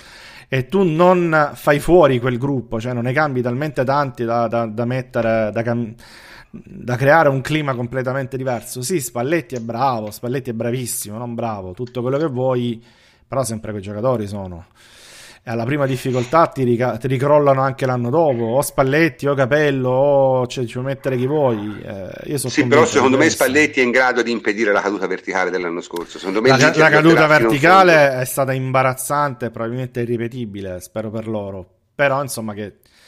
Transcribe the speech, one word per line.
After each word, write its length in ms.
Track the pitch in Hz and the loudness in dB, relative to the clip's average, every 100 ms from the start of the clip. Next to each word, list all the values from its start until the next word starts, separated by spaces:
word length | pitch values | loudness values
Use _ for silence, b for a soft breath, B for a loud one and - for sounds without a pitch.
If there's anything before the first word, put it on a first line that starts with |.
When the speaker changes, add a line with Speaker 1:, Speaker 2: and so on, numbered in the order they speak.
| B B B B B | B B B B B
Speaker 1:
e 180 | 131 127 | -4 0
tu 160 | 196 | 2
non 680 | 180 156 180 180 170 156 147 | 2 4 4 4 2 2 0
fai 240 | - 151 147 | 0 0 2
fuori 380 | - 175 143 127 | 4 6 6 4
quel 160 | 127 120 | 0 -2
gruppo, 400 | 139 135 117 113 | -4 -4 -6 -6
cioè 120 | 123 | -4
non 120 | 120 | -4
ne 80 | 123 | -2
cambi 260 | 135 151 127 | 0 0 0
talmente 420 | 120 123 151 139 | -2 -4 -4 -2
tanti 420 | 127 143 139 127 | 0 0 -2 -4
da, 220 | 117 117 113 | -2 0 0
da, 200 | 117 110 | -2 -4
da 180 | 107 | -4
mettere, 640 | 120 127 123 127 113 113 107 | -4 -4 -4 -2 0 0 0
da 100 | 113 | -2
cam-, 320 | 117 120 110 117 B B B B B | -2 -4 -4 -10 B B B B B
da 460 | - - - - 117 | -20 -18 -12 -6 0
creare 340 | 135 160 147 | 4 6 4
un 100 | 135 | 2
clima 340 | 123 156 143 | -2 -4 -2
completamente 640 | 123 120 131 127 135 127 131 | -4 -6 -6 -4 -4 -6 -6
diverso. 460 | 131 117 - 127 | -6 -6 -8 -10
Sì, 180 | 127 175 | -4 -4
Spalletti 540 | - 120 127 165 - | -4 -4 -2 -2 -4
è 60 | 123 | -10
bravo, 500 | 113 113 135 117 107 | -6 -2 0 -2 -6
Spalletti 400 | - 120 139 123 | -8 -6 -6 -6
è 20 | |
bravissimo, 640 | 113 117 127 117 - 104 110 | -6 -4 -4 -6 -8 -10 -10
non 180 | 120 | -10
bravo, 380 | 117 117 104 92 | -8 -8 -8 -10
tutto 300 | 90 123 123 | -12 -10 -6
quello 160 | 123 139 | -2 -2
che 80 | 160 | -2
vuoi, 580 | 123 131 123 120 113 b b b b - | -2 0 0 -2 -6 b b b b -8
però 160 | 131 | -4
sempre 280 | 113 107 107 | -4 -6 -8
quei 120 | 104 | -10
giocatori 440 | 98 104 127 117 101 | -8 -4 -2 -2 -4
sono. 400 | 101 92 85 - B B B B B B B - | -8 -10 -14 -18 B B B B B B B -8
E 40 | |
alla 140 | 117 | -4
prima 200 | 117 147 | -2 0
difficoltà 600 | 135 127 131 123 120 165 165 | 0 -2 -2 -2 2 2 2
ti 160 | 135 | 2
rica-, 320 | 123 117 123 110 | 0 2 0 -2
ti 100 | 135 | -2
ricrollano 540 | 131 147 151 143 135 | 0 4 4 6 4
anche 240 | 135 127 | 0 -2
l'anno 240 | 131 123 120 | -2 0 0
dopo, 360 | 151 156 117 | 2 2 0
o 180 | 113 131 | 0 0
Spalletti 640 | 147 - 135 147 165 - 143 | 0 0 2 4 2 0 -2
o 80 | |
Capello, 560 | 139 127 151 147 135 127 | 0 2 2 2 2 0
o, 560 | 127 143 139 135 127 123 | 2 4 4 4 2 -2
cioè, 180 | 135 | -4
ci 80 | 117 | -6
puoi 120 | 123 131 | -6 -6
mettere 320 | 135 139 123 | -4 -4 -2
chi 80 | 131 | 0
vuoi. 560 | 156 135 107 104 101 | 0 0 0 -6 -10
Eh, 480 | - 98 92 - - | -12 -12 -12 -12 -6
io 80 | 143 | -6
sono 120 | 123 | -4
Speaker 2:
Sì, 100 | 151 | -2
Speaker 1:
convinto 80 | 123 | 2
Speaker 2:
però 180 | 147 165 | 4 4
secondo 300 | 147 131 135 | 4 4 4
Speaker 1:
di 60 | |
Speaker 2:
me 60 | 156 | 2
Speaker 1:
questo. 140 | - | 2
Speaker 2:
Spalletti 360 | 131 143 147 139 | 2 2 2 2
è 20 | |
in 80 | 120 | 2
grado 320 | 123 127 120 | 2 2 0
di 80 | 117 | -2
impedire 420 | 113 107 104 107 | -2 -2 -2 2
la 80 | 101 | 2
caduta 260 | 98 101 92 | 0 -2 -4
verticale 440 | 92 - 92 90 | -6 -4 -2 -2
dell'anno 320 | 90 87 85 | -2 -4 -6
scorso. 360 | - 85 85 - | -8 -10 -10 -10
Secondo 220 | 95 101 | -4 0
me 80 | 123 | 4
Speaker 1:
La 80 | 131 | 4
ca-, 80 | |
Speaker 2:
l'Inter 160 | 151 156 | 4 4
Speaker 1:
la 80 | 156 | 4
caduta 200 | 151 165 156 | 6 6 6
Speaker 2:
lotterà 60 | 151 | 6
fino 100 | 151 | 4
in 60 | 113 | 4
Speaker 1:
verticale 560 | 139 160 190 180 156 139 | 4 6 8 8 6 4
Speaker 2:
fondo. 140 | 127 | 2
Speaker 1:
è 20 | |
stata 280 | 127 - 135 | -4 -2 -2
imbarazzante, 960 | 131 131 131 131 127 - 143 143 120 117 | -2 0 0 0 -2 -4 -2 -2 -4 -10
probabilmente 500 | 113 113 123 127 123 | -6 -8 -6 -8 -6
irripetibile, 800 | 117 117 117 123 110 98 95 90 | -4 -4 -6 -8 -10 -10 -10 -10
spero 300 | - 110 107 | -10 -10 -8
per 180 | 110 110 | -8 -8
loro. 380 | 107 98 98 90 _ _ | -8 -8 -12 -16 _ _
Però, 280 | - 143 135 | -2 0 0
insomma, 320 | 135 117 110 | -4 -8 -10
che, 220 | 104 101 - b b | -10 -12 -14 b b